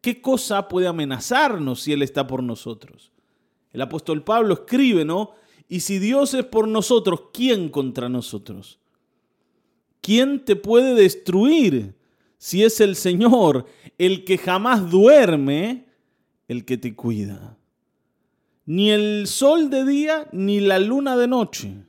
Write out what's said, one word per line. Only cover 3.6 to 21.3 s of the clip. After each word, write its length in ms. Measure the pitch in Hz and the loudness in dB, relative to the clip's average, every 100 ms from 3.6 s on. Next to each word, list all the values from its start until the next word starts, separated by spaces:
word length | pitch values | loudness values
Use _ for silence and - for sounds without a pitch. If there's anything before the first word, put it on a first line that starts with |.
| _ | _
El 80 | 123 | -10
apóstol 420 | 131 156 - 156 | -8 -8 -6 -6
Pablo 300 | 143 226 220 | 0 0 2
escribe, 500 | 175 - 254 269 185 | -2 -2 0 2 2
¿no? 280 | 151 175 208 _ _ _ _ | 0 -4 -6 _ _ _ _
"Y 140 | 175 | -10
si 180 | - 196 | -6 -4
Dios 360 | 208 269 285 | 0 0 0
es 100 | 262 | -2
por 240 | 254 226 220 | -2 -2 0
nosotros, 540 | 220 - 240 220 170 - | -2 0 0 0 -4 -8
¿quién 380 | - 254 220 160 | -4 -2 0 -2
contra 400 | 143 131 127 123 | -6 -6 -6 -6
nosotros? 680 | 127 - 104 - 101 - _ _ _ _ _ _ _ _ _ _ _ _ _ | -6 -8 -14 -14 -18 -20 _ _ _ _ _ _ _ _ _ _ _ _ _
¿Quién 420 | - 226 269 285 | 0 2 2 -2
te 120 | 269 190 | -2 -2
puede 380 | 202 233 262 | 2 2 4
destruir 1000 | 240 190 - - 185 247 320 226 131 98 - _ _ _ _ | 4 4 4 -2 2 4 4 2 0 -6 -16 _ _ _ _
si 260 | - 175 | -6 2
es 200 | 220 220 | 2 4
el 140 | 208 180 | 0 2
Señor, 680 | 185 180 240 247 175 135 - _ - - | -2 2 4 4 4 0 -6 _ -20 -2
el 300 | 180 190 190 | -2 -2 -2
que 100 | 185 | -4
jamás 540 | 185 185 233 233 175 | -2 -2 0 0 2
duerme, 960 | 185 226 294 208 156 139 147 208 254 _ _ _ _ _ _ _ | 6 8 8 6 2 0 -2 -4 -8 _ _ _ _ _ _ _
el 180 | 120 110 | -12 -6
que 100 | 127 | -6
te 180 | 123 | -6
cuida? 640 | 107 117 107 101 98 104 113 _ _ _ _ _ _ _ _ _ _ - | -8 -6 -6 -8 -12 -18 -20 _ _ _ _ _ _ _ _ _ _ -8
Ni 240 | 170 208 | -2 0
el 360 | 208 208 208 196 | 2 0 -4 -6
sol 440 | - 277 330 302 | 0 2 2 0
de 160 | 262 269 | -2 0
día, 420 | 285 302 311 302 | -2 -2 -4 -6
ni 280 | 180 196 202 | -6 -2 0
la 200 | 202 190 | 2 2
luna 360 | 202 269 277 247 | 0 -2 -2 0
de 120 | |
noche". 440 | 240 | 0